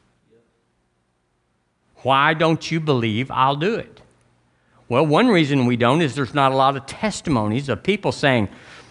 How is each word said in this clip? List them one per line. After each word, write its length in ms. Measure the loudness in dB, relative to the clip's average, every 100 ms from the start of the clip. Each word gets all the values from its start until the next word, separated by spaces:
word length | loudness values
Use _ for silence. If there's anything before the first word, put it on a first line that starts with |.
| _ _ _ _ _ _ _ _ _ _ _ _ _ _ _ _ _ _ _ _
Why 320 | 0 2 2 2
don't 340 | 0 0 -4
you 100 | -4
believe 520 | 0 0 0 -2 -4
I'll 240 | 0 0 0
do 180 | -4
it? 280 | -4 -10 -20 _ _ _ _ _ _ _ _ -2
Well, 160 | 0
one 260 | 2 2 4
reason 360 | 2 2 2 0
we 120 | 2
don't 260 | 2 2
is 100 | 0
there's 220 | -4 -4 0
not 160 | 0
a 40 | 2
lot 220 | 0 0
of 80 | -10
testimonies 840 | -6 -6 -6 -2 -2 0 -4 -4
of 120 | -4
people 300 | -2 -2 -2
saying, 380 | -2 0 0 -2 -8 -20 -20 -20